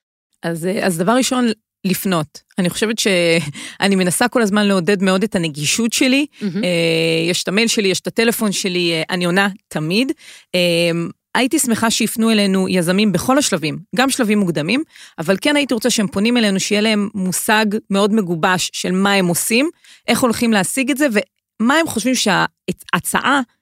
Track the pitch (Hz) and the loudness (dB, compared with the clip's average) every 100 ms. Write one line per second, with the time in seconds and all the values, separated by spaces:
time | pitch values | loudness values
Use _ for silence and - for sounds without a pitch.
0 | _ _ _ _ 170 165 175 208 190 165 | _ _ _ _ -6 -4 -4 -2 -2 0
1 | 180 247 - 254 240 - _ _ 190 190 | 2 2 0 0 0 -2 _ _ -4 -2
2 | 196 170 151 - _ - 180 - 220 226 | 0 -2 -2 -10 _ -4 -2 -2 -2 0
3 | 214 180 170 170 143 - - - 196 190 | 2 2 4 2 0 -8 -14 -2 0 2
4 | 180 - 247 254 208 214 202 190 170 202 | 2 0 0 2 2 2 2 2 2 2
5 | 190 190 180 190 165 143 147 - 233 - | 2 2 0 -2 -4 -4 -4 -2 -2 0
6 | 262 269 294 - 208 175 185 170 165 165 | 2 2 -2 -6 -6 -2 -2 0 0 0
7 | 165 165 165 175 - 196 233 - 190 175 | 0 0 0 -2 -2 0 0 0 0 -2
8 | 180 - 233 - 214 180 190 180 170 160 | -4 0 0 0 -2 -2 -2 -2 0 -2
9 | 156 180 175 185 196 190 _ 165 156 202 | -2 -2 0 2 0 -2 _ -6 -2 0
10 | 269 - - - _ 180 175 170 170 170 | -2 -4 -14 -20 _ 0 2 2 0 0
11 | 170 - _ 214 262 311 247 214 226 - | -4 -10 _ -2 0 0 0 0 0 0
12 | 220 233 226 214 202 190 185 185 165 190 | -2 0 0 2 2 0 0 0 2 2
13 | 214 175 - 277 - 170 151 147 - 190 | 2 0 2 0 0 -2 -4 -8 -6 -2
14 | 269 262 208 208 180 156 156 262 320 - | 0 0 0 2 0 0 -2 -2 -4 -12
15 | - - 170 190 294 294 285 233 254 226 | -16 -6 -2 0 2 0 0 0 0 0
16 | 190 196 226 247 214 190 - 208 220 208 | 0 0 0 2 2 0 0 0 2 0
17 | 202 202 185 - - 214 214 214 - 196 | -2 -4 -4 -2 0 2 2 -2 -2 0
18 | 208 220 175 165 190 185 - - 185 190 | 2 2 0 0 0 0 -2 -6 -4 0
19 | 202 196 180 170 - 233 320 - - - | 2 2 2 0 0 0 0 -6 -18 -8
20 | - 233 247 220 233 208 180 269 254 262 | -2 0 0 0 2 2 0 -2 -2 0
21 | 294 208 - _ _ - 233 311 330 220 | 0 0 -4 _ _ -2 0 2 0 -2
22 | 247 247 208 165 165 _ - - - 180 | -2 0 0 0 0 _ -10 -10 -2 -2
23 | - 185 240 277 247 _ | 0 -2 0 0 -2 _